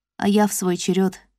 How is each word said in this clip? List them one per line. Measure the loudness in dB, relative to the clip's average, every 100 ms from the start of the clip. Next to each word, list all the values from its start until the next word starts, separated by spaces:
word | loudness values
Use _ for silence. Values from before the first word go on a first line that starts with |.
| _ -6
а | 0
я, | 2 2
в |
свой | 0 -2 -2
черед, | -2 0 0 -2 _